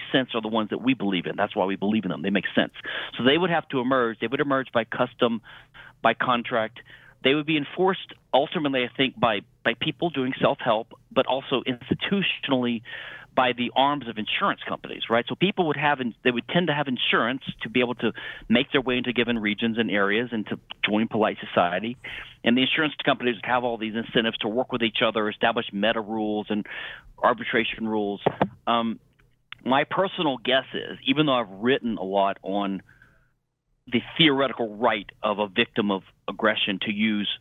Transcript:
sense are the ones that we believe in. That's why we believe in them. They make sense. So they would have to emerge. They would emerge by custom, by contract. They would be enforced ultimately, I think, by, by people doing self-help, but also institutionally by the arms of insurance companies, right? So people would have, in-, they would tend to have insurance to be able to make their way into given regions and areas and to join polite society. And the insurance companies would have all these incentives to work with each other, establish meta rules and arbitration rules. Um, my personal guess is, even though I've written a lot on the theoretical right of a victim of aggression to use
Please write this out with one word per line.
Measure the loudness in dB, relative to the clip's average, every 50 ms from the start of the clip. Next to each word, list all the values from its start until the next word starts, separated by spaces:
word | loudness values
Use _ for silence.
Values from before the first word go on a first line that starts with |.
| -4 -2
sense | 0 0 0 0 -4
are | -4
the | -2
ones | -2 -2 -2 -2 -2
that | -4 -2
we | 0 0 0
believe | 2 0 0 0 0 -2
in. | -4 -2
That's | -2 -2 -2 0
why | 0 0
we | 0 0
believe | -2 0 0 0 0 0
in | -2
them. | -4 -2
They | -2 0
make | 0 0 -2 0 0
sense. | 0 0 0 -4 -12 -12 -10 -8 -8 -10 -10 -6 0
So | 2
they | 2 4
would | 4 2 2
have | 0 0 -2 -2
to | -4 -2
emerge. | 0 2 2 2 2 0 -2 -4
They | -4 -4
would | -2 -2
emerge | 0 0 0 -2 -2 0
by | -2 -2 -2
custom, | -2 -2 -2 -2 -2 0 0 0 0 0 -2 -6 -12 -20 -20 -20 _ -20 -20 -20 -20 -10 _
by | 2 2 2
contract. | 2 2 2 2 0 0 0 0 0 0 -2 -6 -14 -20 -20 -20 -20 -20 -20 -12 _ 2
They | 2 2
would | 2 2
be | 0 0
enforced | 0 -2 -4 -2 2 2 2 2 0 -6 -16 -18 _ _ 2
ultimately, | 2 2 2 2 -2 -2 0 0 0 0 -2
I | -2 0
think, | 0 0 0 0 2
by, | 2 2 2 0 -4 _ _ _ -2
by | -2 -2
people | 0 -2 -4 -4 -2 -4 -2
doing | -2 -2 -2 -2 -2 2
self-help, | 2 2 2 2 0 0 2 0 0 -6 -16 _ _ _
but | 0 0 2
also | 2 0 -2 -2 -2 -2 -2 0
institutionally | -2 -6 -6 -2 -4 -4 -2 -2 -2 0 0 0 0 -2 -4 -2 0 0 2 2 0 -2 -4 -6 -10 -14 -14 -14 -14 -16 -18 -12 _ 2
by | 2 2 2
the | 2 0 -2 0 2
arms | 4 4 4 2 0 -4 -6
of | -6
insurance | -6 -4 -4 -2 0 0 0 -2 -2 -6
companies, | -8 -8 -8 -8 -10 -10 -8 -2 0
right? | 2 2 2 0
So | 0
people | 0 0 0 2 2 0
would | 0 0
have, | 0 2 2 2 2
in-, | 0 -4 -4 _ 0
they | 0
would | 0 0 -4 0
tend | 0 2 2 2
to |
have | 0 0 0 -2
insurance | -2 -2 0 0 2 2 2 2 0 -4 -6 -10 -12 -10 -10
to | -2
be | 0 0
able | 2 0 0
to | -2 -2 -2 -2 -4 -12 -14 -14 -10 0 4
make | 4 4 4 2
their | 0 0
way | 2 2 -2
into | 0 0 -2
given | 0 0 0 0 0 0
regions | 0 0 0 0 0 0 0
and | 0 0 0
areas | 2 2 2 2 2 0 0 -2
and | -4 -6 -4
to | -6 -8 -10 _ -16 -8 -6
join | -2 0 2 0 0
polite | 0 0 0 2 0 0 -4 -8
society. | -2 0 2 2 2 0 -2 -4 -6 -8 -10 -12 -14 -14 -14 -14 -16 -14 _ 0
And | 2 4
the | 4
insurance | 4 2 2 0 0 -2 -2 -2 0
companies | 0 0 2 0 -2 -2
would | -2 -2
have | -2 0 0
all | 0 -2 -4
these | -4 -6 -4 -4
incentives | -6 -6 0 0 2 2 2 -2 -2
to | -4 -2
work | -2 -2 -2 -2
with | -2 -2
each | -2 0 2 2 2
other, | 2 2 0 -2 -2
establish | -2 0 0 0 0 0 -4 -4
meta | -4 0 0 0 0 0
rules | -4 -4 -4 -2 -2 -2 -2 -2 -2 -2
and | -2 -2 -2 -6 -10 -12 -12 -12 -14 -16 -20 -18 -6 0
arbitration | 2 2 2 2 -4 -2 0 0 0 0 -4 -4 -4
rules. | -2 -2 -2 -2 -2 -4 0 0 0 0 0 -2 -2 -4 -6 -2
Um, | 0 2 2 2 -2 -4 -6 _ _ _ _ _ _ _ _ _ -20 -18 -8
my | -2 2 2 2 2
personal | 0 0 -2 -2 -2 -2 -2 -2 -2 -2 -2
guess | 0 2 2 2 2 0
is, | -8 -8 -8 -8 -12 -6 -2
even | 0 2 4 4
though | 4 4
I've | 2 0 -2
written | -6 -2 2 2 2 2 2 -2 -4 -2
a | -4
lot | 0 2 2 2 2 0 -4
on | -4 -2 -2 0 0 0 -2 -4 -8 _ -20 _ -20 _ _ _ _ _ _ _ _ _ _ _ _ _ _ _ _
the | -2 -2 -2 -2 -2 2
theoretical | 4 6 6 6 4 2 0 0 -4 -4 -4 -2
right | 0 2 2 2 2 -4 -10 -12 -4
of | -2 -2 0 0
a | -2 -2
victim | 0 0 0 0 0 -2 0 0
of | 0 -2 -4 -10 _ _ -12
aggression | -10 -6 0 0 0 2 2 0 -2 -2 -4 -4
to | -4
use | -2 0 0 0 0 0 -2 -4 -6 -8